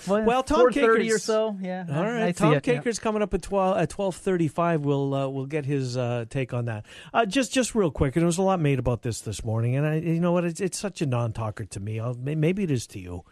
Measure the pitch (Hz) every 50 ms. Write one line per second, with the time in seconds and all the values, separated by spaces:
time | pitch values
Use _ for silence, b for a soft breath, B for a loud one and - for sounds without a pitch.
0 | - 175 196 214 220 226 240 262 254 - 294 269 247 247 - 285 247 226 226 220
1 | 214 226 220 202 - - 220 220 220 220 208 190 190 180 185 185 185 165 139 156
2 | 185 220 240 233 220 175 175 - 202 208 - 143 - - 247 240 240 240 220 -
3 | - 226 214 214 208 202 - 185 - - 202 196 190 185 190 190 165 151 - -
4 | 202 196 170 - - 196 185 175 170 143 - - 170 170 170 151 143 139 143 139
5 | 139 139 135 139 139 135 135 135 131 139 151 151 139 135 147 139 131 123 120 127
6 | 123 120 123 120 117 110 - 139 131 - 127 120 120 117 110 104 104 B B B
7 | B B - 233 233 196 190 277 247 - - 262 240 - - 226 196 156 - -
8 | 156 139 - 170 165 175 160 180 190 190 190 175 156 143 139 123 120 127 120 110
9 | - 123 107 - - 113 101 - - 113 110 113 113 120 127 139 147 151 156 160
10 | 156 170 165 165 175 175 175 180 170 175 165 170 196 175 - - - 196 - -
11 | 180 139 123 120 120 113 107 - 110 107 104 - 110 - - 104 98 107 110 110
12 | 110 123 123 120 127 143 156 160 147 165 185 208 202 160 139 117 - - - 107
13 | 90 90 90 82 b b